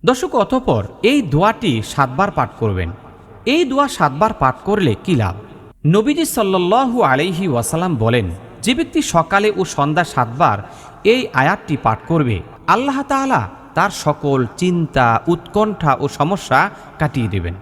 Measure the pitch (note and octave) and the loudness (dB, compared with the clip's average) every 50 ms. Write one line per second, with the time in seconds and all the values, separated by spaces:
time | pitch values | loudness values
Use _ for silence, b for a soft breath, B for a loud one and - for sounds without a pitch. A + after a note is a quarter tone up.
0 | - F#3 B3+ B3+ - E4+ - B3+ G3 - - C4 - - - A2 G2 - - - | 2 0 0 0 -2 -2 0 0 0 0 0 -2 0 0 0 0 -2 -4 -10 0
1 | - G#3+ C#4 D4 B3+ D#3+ B2 D3 F3+ G#3+ A3+ - - G3+ C3 A2 G#2+ - - - | 2 2 2 2 0 0 0 2 2 2 0 0 -2 -2 -2 -2 -2 -6 -2 -2
2 | C#3+ B2+ B2+ C#3 F#3+ G3+ - - C3 A2+ - - A#2 A2 G2 F#2 F2+ E2 F2+ - | -2 -2 0 -2 -2 -2 0 -2 -4 -4 -4 -4 -2 -2 -2 -2 -4 -6 -6 -12
3 | - - - - - - - - - - C4 E4 F4+ C4 C4+ C4+ C#4+ C4 - - | -16 -20 -20 -20 -20 -20 -20 -8 -2 0 2 2 2 0 0 0 0 -2 0 0
4 | F#3 D3 C3 C#3+ G3+ A3+ A3 - C#3+ C3 B2+ - - - G3+ G#3 F#3+ C#3 G#2+ - | -2 -2 0 0 -2 -2 0 0 0 0 0 -2 -2 -2 0 2 2 0 0 -2
5 | - - F3+ C3 G#2+ F#2 E2+ F#2 - - - - - - - _ _ D3 E3 G#3 | -2 0 0 2 2 0 -2 -6 -12 -18 -20 -20 -20 -20 -20 _ _ 2 2 4
6 | A3 C#4 D4 D#4 E4 - - C4 A3 F#3+ F#3+ F#3 F3+ F3 G3+ A#3+ C4+ B3+ A3+ B3 | 4 2 0 0 -2 -2 0 -2 0 2 2 0 2 2 2 2 2 2 2 2
7 | G#3+ C#3+ C3 C3+ D#3 F#3+ F#3 D#3+ G3 F#3 C3 A#2 A2+ - - D#3+ F3 F3+ E3 B2 | 2 4 4 2 2 0 -2 -2 -2 0 0 0 0 -2 -2 -2 -2 -2 0 0
8 | A2 A2+ A#2+ B2 G#2 F2 E2 F2 - - - - - - C4 B3+ E4 - - D#4+ | 0 2 2 2 0 0 -6 -10 -14 -20 -20 -8 -2 -2 0 0 -2 -2 -2 -4
9 | - - - A3+ G#3+ - - G3 G#3 G#3+ G#3 F#3 F#3+ - - - C#3+ C#3+ D3+ D#3+ | -2 0 0 0 0 2 0 2 2 2 0 0 -4 -4 -2 -2 0 0 2 0
10 | F3 - - - B2 A2+ A#2 C3+ E3 C#3+ G#2+ G2+ G2 B B B B B B B | -2 0 0 -2 -2 -2 0 0 2 2 2 0 -4 B B B B B B B
11 | - G3 A3+ C4 B3 - - B2+ C3 D3+ F#3 G#3 - - D#3+ C3 - A#2 A2 G#2+ | 2 2 2 4 2 -2 0 0 2 2 0 -2 -4 -4 -6 0 0 0 0 0
12 | - - E3 E3 D3 B2 A2 F2+ D#2 - - - - - E3+ G#3+ C4 C#4+ C4+ C4+ | -2 -2 0 0 2 0 0 -4 -6 -10 -18 -14 0 0 0 2 2 0 -2 -2
13 | C#4 - C#4+ C4+ C4+ C#4 B3+ D#3+ G#2+ F#2 - - - - - - F3 G3+ - - | -2 -2 -2 -2 0 0 0 -2 -2 -4 -10 -16 -20 -8 -2 -2 0 0 -2 -2
14 | - D#3 D3 - - C#3+ C#3 C3+ B2+ A2+ - - F3 F3+ F3+ F3 E3 D3 - C#3+ | -2 -2 -2 -2 -2 0 0 0 0 -2 -2 -2 -2 0 0 0 -2 0 2 2
15 | B2+ A#2 A2+ A2+ - - F3 E3+ - - - G#3 G#3+ G#3+ G#3 - - D3+ C3+ - | 4 4 4 2 2 0 -2 -2 -2 -4 0 0 0 0 -2 -2 0 0 0 0
16 | - C#3+ - - D3 D#3 G3 F#3+ - - B2+ C3 F3 G3 G3+ B B B B - | 0 -6 -2 -2 -2 -2 -2 -4 -2 0 2 2 2 2 -2 B B B B -4
17 | D#3 D3 - C3+ A#2 G#2 F#2 G2 E2 E2+ F2 F#2+ | -4 -2 -2 -2 -4 -2 -2 -4 -4 -4 -8 -10